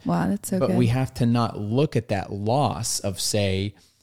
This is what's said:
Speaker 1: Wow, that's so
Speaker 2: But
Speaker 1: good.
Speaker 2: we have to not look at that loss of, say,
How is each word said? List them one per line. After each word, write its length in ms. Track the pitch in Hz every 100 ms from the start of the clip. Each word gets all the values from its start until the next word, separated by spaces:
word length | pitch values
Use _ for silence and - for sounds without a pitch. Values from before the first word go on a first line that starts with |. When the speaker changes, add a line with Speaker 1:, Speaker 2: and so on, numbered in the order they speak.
| -
Speaker 1:
Wow, 220 | 170 180
that's 200 | 202 -
so 100 | 190
Speaker 2:
But 80 | -
Speaker 1:
good. 100 | 120
Speaker 2:
we 100 | 117
have 260 | 127 131 -
to 100 | 120
not 340 | 120 117 -
look 360 | 104 123 156 117
at 100 | -
that 220 | 101 -
loss 680 | 101 104 135 120 98 120 -
of, 200 | 104 90
say, 540 | - 107 98 95 104 - _ _